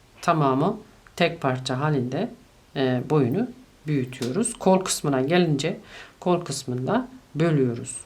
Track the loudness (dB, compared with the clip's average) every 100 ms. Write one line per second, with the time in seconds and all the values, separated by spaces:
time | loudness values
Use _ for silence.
0 | -20 -6 0 4 4 4 2 -2 -10 -20
1 | -20 -2 -2 0 -2 -2 -4 -2 0 0
2 | 0 -2 -4 -8 -20 _ _ -2 0 0
3 | 2 2 2 0 -4 -8 -20 -14 -4 -2
4 | -2 -4 -4 -2 -4 0 4 4 2 -2
5 | 0 0 2 2 2 2 -2 -6 -10 -20
6 | -20 -6 0 0 0 -8 -6 -4 -2 -2
7 | -2 -12 -12 -2 2 4 2 0 -8 -14